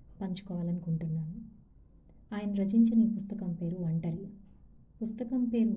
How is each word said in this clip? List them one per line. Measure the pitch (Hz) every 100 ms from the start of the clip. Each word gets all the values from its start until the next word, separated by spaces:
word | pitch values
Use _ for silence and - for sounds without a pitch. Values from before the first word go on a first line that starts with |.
| - -
పంచుకోవాలనుకుంటున్నాను. | 190 180 - 175 170 175 170 160 165 160 160 214 226 - - - - - - - -
ఆయన | 208 202
రచించిన | 202 196 233 226 226
ఈ | 226
పుస్తకం | - - - 180
పేరు | 170 170 185
ఒంటరి. | 165 165 165 170 202 - - - - - - -
పుస్తకం | 220 - 240 254 240
పేరు | 233 220